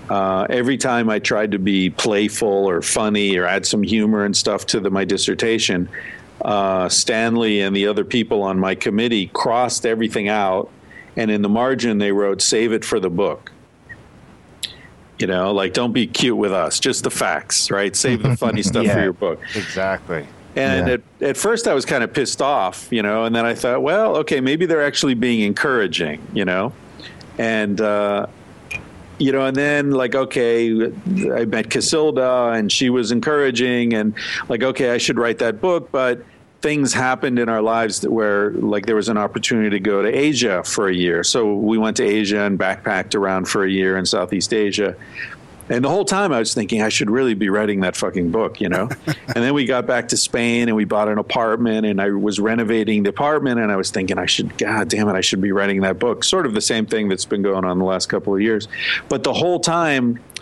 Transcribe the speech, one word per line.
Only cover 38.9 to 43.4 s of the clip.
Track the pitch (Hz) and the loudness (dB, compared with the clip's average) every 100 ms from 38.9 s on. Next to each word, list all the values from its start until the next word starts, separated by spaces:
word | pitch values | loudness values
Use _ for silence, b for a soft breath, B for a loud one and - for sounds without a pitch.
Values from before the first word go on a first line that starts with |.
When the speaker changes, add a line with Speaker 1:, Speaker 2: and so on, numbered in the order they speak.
| 107 | 0
Speaker 1:
was | 101 | 2
an | 107 | 0
opportunity | 101 - - 120 107 | 0 -2 -2 0 2
to | 101 | 0
go | 98 98 | 2 2
to | 101 | 2
Asia | 127 147 135 117 92 | 2 2 2 2 0
for | - - 101 | -2 0 0
a | |
year. | 90 87 82 | 2 2 2
So | 87 131 107 | 2 2 2
we | 101 107 110 | 2 2 2
went | 110 107 | 0 0
to | |
Asia | 110 104 101 104 | 2 2 2 0
and | 104 95 | 0 0
backpacked | 95 95 - 95 92 | 0 -2 -2 -2 -2
around | 107 98 95 | -2 0 0